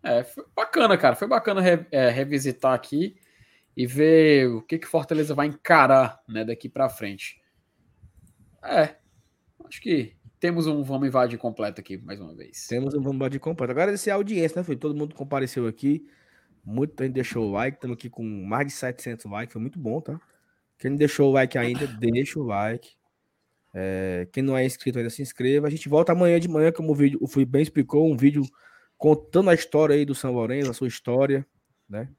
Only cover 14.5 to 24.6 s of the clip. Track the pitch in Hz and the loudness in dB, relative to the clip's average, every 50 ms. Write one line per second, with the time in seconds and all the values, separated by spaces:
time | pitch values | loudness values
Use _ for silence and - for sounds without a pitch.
14.5 | 160 175 180 170 139 123 - 151 147 147 151 147 147 - 139 139 143 135 135 127 | -2 -4 -6 -6 -6 -6 -4 -6 -4 -4 -6 -8 -8 -14 -10 -6 -4 -4 -4 -4
15.5 | - 131 120 113 110 _ - 139 147 160 151 _ _ _ _ _ _ _ _ _ | -4 -4 -4 -4 -6 _ 0 0 0 0 -4 _ _ _ _ _ _ _ _ _
16.5 | _ _ _ 98 107 123 143 151 - - 131 131 127 131 123 - - 120 110 104 | _ _ _ -8 -4 -4 -4 -4 -4 -6 -6 -4 -4 -4 -6 -4 -4 -4 -4 -2
17.5 | 98 101 120 135 135 _ - 123 123 - - 120 _ - 117 110 107 101 92 98 | -2 -2 -4 -4 -6 _ -10 -12 -12 -10 -12 -18 _ -10 -10 -10 -10 -10 -6 -4
18.5 | 110 127 143 139 135 - - 127 123 - - 127 117 113 - 104 98 104 120 123 | -4 -4 -4 -4 -6 -8 -8 -8 -8 -10 -12 -12 -12 -12 -14 -12 -10 -10 -10 -10
19.5 | _ 113 113 135 - 175 139 110 117 156 156 - 147 165 _ _ _ _ _ _ | _ -10 -10 -8 -10 -8 -8 -6 -6 -6 -6 -10 -12 -14 _ _ _ _ _ _
20.5 | _ _ _ _ _ _ - 131 139 143 151 143 - - 143 135 135 135 131 131 | _ _ _ _ _ _ -6 -4 0 2 2 2 4 4 4 6 6 4 2 2
21.5 | - 131 120 120 123 131 143 135 117 107 117 117 117 123 139 - - 156 143 117 | 0 -2 -2 -2 -2 -4 -6 -8 -6 -2 -2 0 0 0 -2 -4 -6 -6 -4 -2
22.5 | 101 98 104 107 113 113 _ - _ _ _ _ _ _ _ _ _ _ _ _ | -2 -2 -2 -2 -4 -6 _ -18 _ _ _ _ _ _ _ _ _ _ _ _
23.5 | _ _ _ _ - 95 92 95 95 95 95 95 90 90 90 90 - 135 135 135 | _ _ _ _ -10 -8 -6 -4 -4 -4 -4 -4 -4 -6 -8 -6 -4 -4 -2 0
24.5 | 131 131 | 0 0